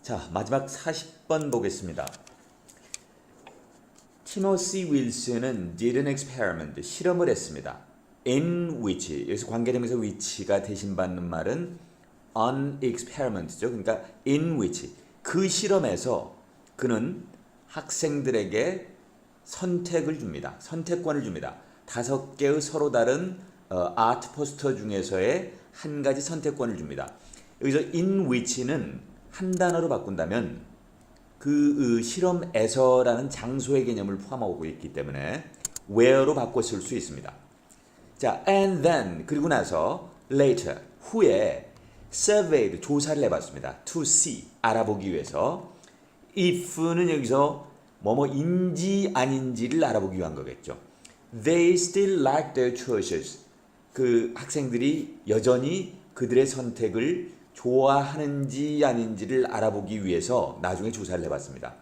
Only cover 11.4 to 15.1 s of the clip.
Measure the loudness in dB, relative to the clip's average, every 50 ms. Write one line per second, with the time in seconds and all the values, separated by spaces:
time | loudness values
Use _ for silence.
11.4 | -2 -2 -2 -4 -6 -8 -10 -16 -20 -20 _ _ _ _ _ _ _ _ -2 0
12.4 | 0 0 0 -2 -4 -4 -4 -2 -2 -2 -2 -4 -8 -12 -6 -4 -2 -2 -2 -4
13.4 | -6 -8 -8 -6 -4 -4 -4 -2 -2 -2 -2 -2 -4 -14 -20 -8 _ 2 2 2
14.4 | 2 0 0 0 -2 -2 -2 -6 -10 -14 -16 -20 -20 -20